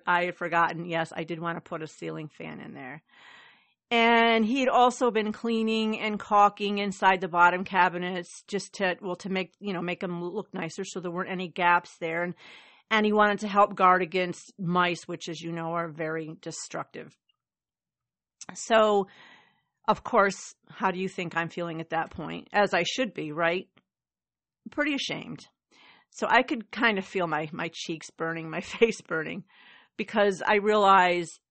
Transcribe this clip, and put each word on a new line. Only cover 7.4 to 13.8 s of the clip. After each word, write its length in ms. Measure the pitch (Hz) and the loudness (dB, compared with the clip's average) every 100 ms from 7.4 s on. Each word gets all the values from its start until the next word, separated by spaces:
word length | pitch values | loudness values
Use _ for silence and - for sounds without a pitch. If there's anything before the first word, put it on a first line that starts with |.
| 175 180 | 6 4
cabinets 800 | 190 190 180 175 180 185 175 - - | 0 2 2 2 -6 -6 -8 -14 -8
just 260 | 196 - - | -8 -6 -4
to, 220 | 190 180 | -2 -2
well, 140 | 202 175 | -6 -8
to 120 | 190 | -6
make, 240 | 190 180 _ | -6 -6 _
you 140 | 202 | -8
know, 80 | 175 | -6
make 220 | 175 175 | -4 -6
'em 200 | 185 175 | -6 -6
look 300 | 175 202 - | -8 -8 -10
nicer 300 | 185 165 - | -8 -10 -8
so 160 | 190 190 | -10 -8
there 120 | 175 | -8
weren't 180 | 170 185 | -6 -6
any 180 | 180 180 | -6 -8
gaps 500 | 147 175 175 - - | 0 2 2 0 -10
there. 240 | 165 165 | -6 -4
And, 100 | 175 165 - - - _ - | -4 -8 -14 -20 -20 _ -2
and 160 | 220 214 | 0 2
he 80 | |
wanted 260 | 208 208 202 | 4 4 2
to 80 | 208 | 0
help 280 | 202 208 | 4 4
guard 260 | 196 | 6